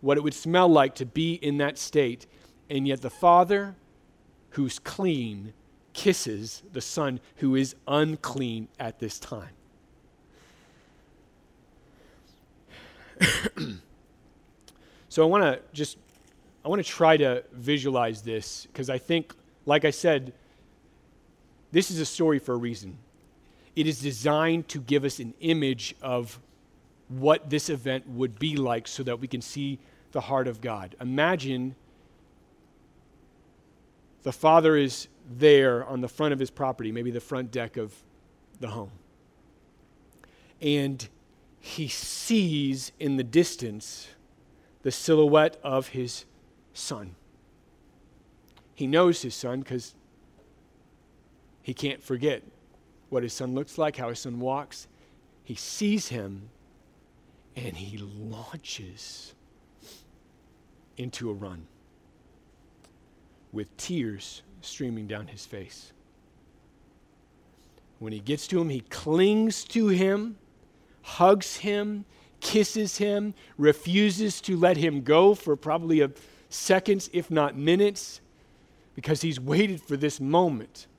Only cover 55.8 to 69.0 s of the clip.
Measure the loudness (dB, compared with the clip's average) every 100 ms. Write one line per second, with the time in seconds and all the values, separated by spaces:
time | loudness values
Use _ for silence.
55.8 | 0 0 -2 -8 -8 -12 -16 _ _ _
56.8 | _ _ _ _ _ _ _ -14 -12 -12
57.8 | -14 -14 -16 -14 -14 -14 -16 -16 -14 -14
58.8 | -14 -18 -18 -18 -20 -20 _ _ _ _
59.8 | -20 -20 _ _ _ _ _ _ _ _
60.8 | _ -14 -12 -10 -8 -8 -10 -14 -20 _
61.8 | _ _ _ _ _ _ _ _ _ _
62.8 | _ _ _ _ _ _ _ -12 -12 -12
63.8 | -8 -4 -4 -6 -14 -18 _ -20 -18 -10
64.8 | -8 -8 -8 -10 -10 -16 -16 -16 -16 -18
65.8 | -20 _ _ _ _ _ _ _ _ _
66.8 | _ _ _ _ _ _ _ _ _ _
67.8 | _ _ -10 -10 -4 -6 -2 -2 0 -4
68.8 | -8 -10